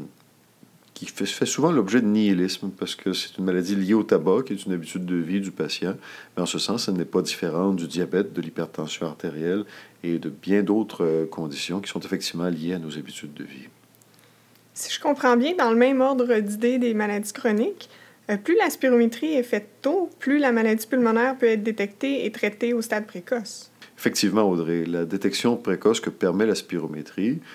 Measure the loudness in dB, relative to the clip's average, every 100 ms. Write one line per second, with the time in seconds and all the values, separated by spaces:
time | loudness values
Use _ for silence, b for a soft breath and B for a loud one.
0 | -12 -18 _ _ _ _ _ _ _ -18
1 | -14 -6 -6 -2 -2 2 4 4 4 4
2 | 4 4 4 4 2 -2 -8 -8 -8 -6
3 | -4 -4 -6 -4 0 0 0 0 2 2
4 | 4 2 4 2 0 -6 -4 -6 -6 -8
5 | -4 -2 -2 -2 -4 -6 -6 -4 -4 -6
6 | B B B -6 -4 -2 -4 -4 -2 -2
7 | 0 0 -2 -2 -2 0 0 0 -2 -4
8 | 0 0 0 -4 -8 -6 -8 -6 -8 -6
9 | -8 -6 -8 -4 -2 -2 -4 B B B
10 | -4 -4 -4 -8 0 2 4 2 0 -2
11 | 0 2 -2 -4 -8 -8 -6 -6 -6 -10
12 | -6 -6 -6 -4 -4 -2 -4 -6 -6 -10
13 | -12 -14 -16 -14 -16 -16 -20 _ _ _
14 | _ b b b b b _ -14 -8 -4
15 | 0 2 4 4 4 2 4 6 6 6
16 | 2 2 2 2 0 0 0 2 2 0
17 | 0 -2 -6 -2 0 2 0 -4 -14 B
18 | B B -6 -4 2 4 4 2 4 6
19 | 4 2 -2 0 0 -2 -4 -6 -2 0
20 | -2 -4 0 2 4 4 4 2 0 2
21 | 4 4 2 2 2 2 0 -2 -4 -4
22 | -2 -2 -2 -2 -4 -2 -2 0 0 -4
23 | -4 -10 -4 -4 -4 -14 -18 -20 B -4
24 | -2 0 2 4 4 2 0 0 0 -2
25 | -2 0 -2 0 0 0 0 2 2 2
26 | 0 -2 0 2 2 0 -2 -6 -4 -8
27 | -10 -4 -2 -2 B